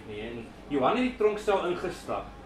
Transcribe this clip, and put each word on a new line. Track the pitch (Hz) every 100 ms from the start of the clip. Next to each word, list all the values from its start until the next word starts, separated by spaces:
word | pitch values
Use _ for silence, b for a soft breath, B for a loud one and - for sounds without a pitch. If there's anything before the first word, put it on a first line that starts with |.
| 110
nie." | 104
En | 113 120 113 - -
Johan | 143 139 247
het | 247
die | -
tronksel | 214 208 - 190 170
ingestap. | 175 180 - - 101 - -